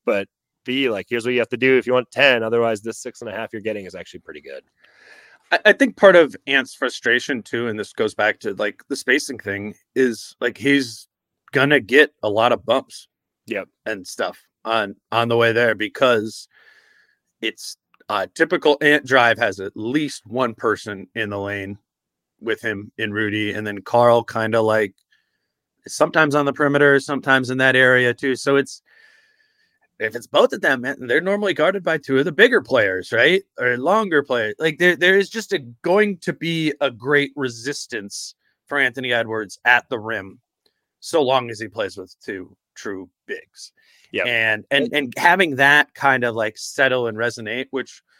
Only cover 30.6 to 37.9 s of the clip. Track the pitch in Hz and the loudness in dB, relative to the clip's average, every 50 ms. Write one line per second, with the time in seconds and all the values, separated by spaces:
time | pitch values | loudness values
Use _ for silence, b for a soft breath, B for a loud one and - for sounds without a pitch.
30.6 | - 160 135 123 120 131 139 - 127 117 127 156 175 190 202 208 208 196 156 151 | 0 0 0 0 -2 -6 -8 -6 -4 -2 -2 0 0 0 -2 -2 -2 -2 0 0
31.6 | 151 180 190 202 170 175 160 156 - - 135 135 147 175 147 160 214 - - 151 | 0 0 0 -2 -2 -4 -4 -4 -2 0 0 0 0 0 2 4 4 4 4 2
32.6 | 123 - 135 123 107 95 92 92 85 - 117 113 123 156 180 190 - _ _ - | 0 2 2 2 2 2 0 -4 -6 -2 0 2 4 4 4 2 -2 _ _ -4
33.6 | 123 123 123 120 131 160 202 226 214 190 160 143 131 - 131 120 110 107 104 - | -2 -2 -2 0 0 0 0 0 0 0 0 0 0 0 -2 -2 -2 -2 -4 -2
34.6 | 156 160 151 135 175 180 175 127 170 180 190 202 196 - - 226 214 - 202 165 | -2 -2 0 2 2 2 2 4 4 4 4 4 2 0 -4 -10 -8 -6 -6 -6
35.6 | 127 120 120 _ - 170 180 208 214 208 196 165 - 180 151 - 151 170 165 165 | -6 -8 -14 _ -2 2 2 2 2 2 -2 -6 -6 -8 -8 -6 -6 -4 -4 -2
36.6 | 160 151 143 - 147 135 123 104 120 135 147 143 143 139 - 147 135 127 117 113 | -2 -2 -2 -2 -2 -4 -4 -4 -2 0 2 2 2 0 -4 -6 -6 -6 -6 -8
37.6 | 113 139 143 - - - | -10 -10 -8 -8 -10 -10